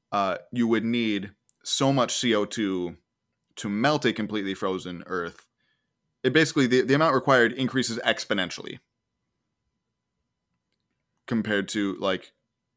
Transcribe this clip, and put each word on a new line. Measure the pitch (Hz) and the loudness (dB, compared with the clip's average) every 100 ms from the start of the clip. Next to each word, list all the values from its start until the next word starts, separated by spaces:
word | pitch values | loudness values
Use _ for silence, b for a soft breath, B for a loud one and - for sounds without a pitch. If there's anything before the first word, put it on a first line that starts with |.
| - | -6
uh, | 104 98 87 - | -2 0 -2 -6
you | 120 117 | 0 2
would | 113 | 2
need | 113 120 113 101 95 - _ _ | 0 -2 0 -2 -6 -16 _ _
so | - - 139 | -6 0 2
much | 139 117 | 2 0
C | - 123 104 | 0 2 2
O | |
two | 101 117 101 92 87 82 _ _ _ _ _ - | 0 -2 -2 -2 -6 -10 _ _ _ _ _ -10
to | 107 | -4
melt | 104 139 147 | 0 0 2
a | 120 | 0
completely | 110 101 104 98 | -2 -4 -4 -4
frozen | 95 98 92 90 87 82 | -4 -4 -4 -6 -12 -8
Earth. | 90 85 - - _ _ _ _ _ _ _ | -6 -6 -10 -20 _ _ _ _ _ _ _
It | 131 | 2
basically, | 151 156 156 123 | 2 2 2 4
the, | 127 | 4
the | 120 | 4
amount | 139 160 | 4 4
required | 131 139 127 117 | 2 4 4 4
increases | 127 127 131 117 113 | 2 -2 -2 -2 -2
exponentially | 120 110 - 101 87 - - - _ _ _ _ _ _ _ _ _ _ _ _ _ _ _ _ _ _ _ _ _ _ _ _ - | -2 -2 0 -2 -2 -6 -12 -16 _ _ _ _ _ _ _ _ _ _ _ _ _ _ _ _ _ _ _ _ _ _ _ _ -6
compared | 113 107 101 95 | -4 0 0 0
to, | 107 98 90 | -2 -2 -2
like, | 95 92 - _ _ _ _ | -2 -2 -6 _ _ _ _